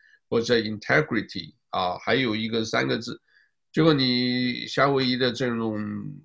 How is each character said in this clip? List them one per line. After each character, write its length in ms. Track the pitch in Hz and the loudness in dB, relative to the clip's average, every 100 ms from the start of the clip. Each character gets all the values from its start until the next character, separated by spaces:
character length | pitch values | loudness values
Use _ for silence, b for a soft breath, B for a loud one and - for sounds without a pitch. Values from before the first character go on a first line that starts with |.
| b b _ | b b _
或 120 | 117 | -2
者 160 | 117 120 | 2 2
integrity 960 | 107 107 - 139 151 117 92 98 - _ _ | 2 -6 0 2 2 -2 -4 -10 -12 _ _
啊， 260 | 87 90 90 | -2 -2 -2
还 180 | - 123 | -2 0
有 180 | 127 | 0
一 140 | 107 110 | -2 -2
个 160 | 113 | -4
三 220 | 113 123 135 | -2 -2 0
个 120 | 123 | -2
字， 200 | 117 - b b b b _ | -4 -12 b b b b _
结 100 | - | 2
果 100 | 160 | 4
你 760 | 147 127 123 123 123 123 120 113 | 4 2 2 0 0 -2 -4 -4
夏 180 | - 139 | 2 4
威 180 | 139 | 4
夷 120 | 127 127 | 2 2
的 160 | 127 | 0
这 160 | 113 127 | 0 -2
种， 280 | 117 113 107 104 104 101 98 | 0 -2 -2 -4 -6 -8 -12